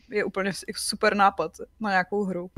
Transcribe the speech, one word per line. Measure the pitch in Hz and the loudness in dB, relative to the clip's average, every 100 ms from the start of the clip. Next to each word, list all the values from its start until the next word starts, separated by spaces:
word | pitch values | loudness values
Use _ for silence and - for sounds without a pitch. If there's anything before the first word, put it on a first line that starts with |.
| - | -6
je | 208 | -2
úplně | 202 196 190 | -2 -2 -4
s-, | 165 - - | -4 -8 -8
super | - 214 214 202 | -6 0 2 6
nápad | 196 196 165 - - - | 4 4 -2 -4 -16 -8
na | 214 | 0
nějakou | 190 180 202 | 2 2 -2
hru. | 190 175 180 | -2 -4 -8